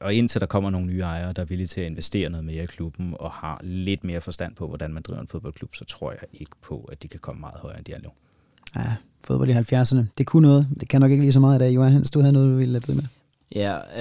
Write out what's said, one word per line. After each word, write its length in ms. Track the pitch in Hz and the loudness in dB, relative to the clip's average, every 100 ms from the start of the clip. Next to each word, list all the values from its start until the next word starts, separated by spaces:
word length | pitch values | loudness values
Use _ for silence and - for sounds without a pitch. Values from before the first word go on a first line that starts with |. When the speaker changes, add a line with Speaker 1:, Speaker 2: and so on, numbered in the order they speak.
Speaker 1:
og 120 | 101 | -2
indtil 280 | 110 117 113 | 0 2 -2
der 60 | 92 | -2
kommer 220 | 101 98 | -2 -2
nogle 180 | 92 90 | -2 -4
nye 140 | 90 | -4
ejere, 320 | 87 82 90 | -4 -6 -8
der 80 | 90 | -8
er 40 | 85 | -6
villige 220 | 90 90 | -6 -6
til 140 | - | -6
at 60 | 85 | -8
investere 420 | 78 - 104 87 | -6 -4 -2 -4
noget 160 | 82 80 | -6 -8
mere 180 | 80 | -8
i 40 | 87 | -10
klubben, 480 | - 82 82 90 82 | -8 -10 -8 -10 -8
og 120 | 73 | -12
har 280 | - 78 - | -10 -12 -10
lidt 400 | 92 92 92 98 | -8 -6 -4 -4
mere 180 | 92 85 | -4 -8
forstand 340 | - - 87 - | -8 -8 -10 -10
på, 120 | 80 | -12
hvordan 260 | 78 80 | -10 -10
man 100 | 78 | -10
driver 180 | - 80 | -10 -12
en 60 | - | -10
fodboldklub, 480 | 82 73 - - - | -12 -12 -14 -16 -16
så 100 | - | -18
tror 260 | - 76 | -12 -12
jeg 80 | - - | -12 -18
ikke 180 | - 76 _ | -18 -20 _
på, 280 | - - - | -14 -14 -14
at 120 | - | -18
de 40 | 78 | -16
kan 120 | 82 | -16
komme 200 | - - | -14 -14
meget 200 | 76 - | -16 -16
højere, 160 | - - | -16 -16
end 80 | - | -16
de 60 | |
er 80 | - | -16
nu. 60 | - _ _ _ _ _ - 117 | -18 _ _ _ _ _ -12 -8
Speaker 2:
Ja, 180 | 117 110 _ _ | -4 -6 _ _
fodbold 260 | - 131 131 | -4 0 2
i 40 | |
halvfjerdserne, 560 | 120 113 127 120 131 110 - | 2 2 2 2 2 0 -2
det 100 | 135 | 2
kunne 200 | 165 151 | 6 8
noget. 200 | 143 139 143 | 6 4 -4
Det 100 | - | 0
kan 120 | 135 | 4
nok 100 | 135 | 6
ikke 120 | 139 | 6
lige 80 | 139 | 6
så 60 | 135 | 6
meget 160 | 135 135 | 6 6
i 40 | |
dag. 160 | 127 127 | 4 4
Jonas 160 | 131 | 6
Hans, 180 | 139 135 | 6 4
du 80 | 147 | 4
havde 140 | 139 | 6
noget, 160 | 139 135 | 6 6
du 40 | 131 | 4
ville 240 | 127 123 | 2 0
byde 140 | 139 135 | -2 -4
med. 80 | 139 _ _ _ _ - | -4 _ _ _ _ -4
Speaker 3:
Ja, 220 | 101 85 50 107 | -2 -4 -8 -4